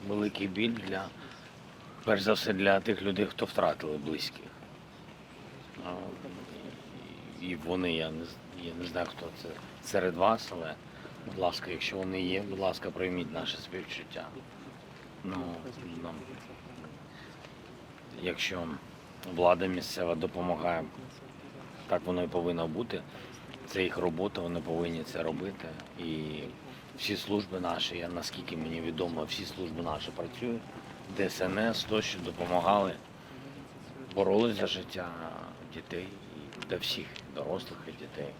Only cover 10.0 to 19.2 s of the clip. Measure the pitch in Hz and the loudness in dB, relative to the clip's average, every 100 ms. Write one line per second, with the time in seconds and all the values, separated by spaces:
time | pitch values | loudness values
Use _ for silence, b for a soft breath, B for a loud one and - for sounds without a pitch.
10 | 90 85 98 113 - 90 80 76 B B | 4 8 8 8 2 -4 -4 -6 B B
11 | B B - 95 90 - 90 85 - 98 | B B -8 2 4 4 -4 -2 -2 0
12 | 92 95 90 92 101 98 95 92 98 85 | 0 2 2 2 0 2 2 2 -4 0
13 | 92 90 78 80 80 - - 90 - - | 2 2 0 -2 -2 -4 -4 -6 -6 -8
14 | - 90 80 - - - - - - - | -6 -8 -8 -10 -12 -14 -14 -14 -14 -14
15 | - - 98 92 87 85 101 117 87 82 | -14 -10 -6 -4 -4 -6 -8 -8 -8 -6
16 | 85 80 82 80 - - - - 78 - | -6 -8 -10 -12 -12 -14 -14 -12 -12 -14
17 | - B B B B - - - - - | -14 B B B B -14 -14 -14 -16 -16
18 | - - 90 80 - 92 82 71 - - | -12 -2 -2 2 0 0 -2 -4 -8 -16
19 | - - | -16 -12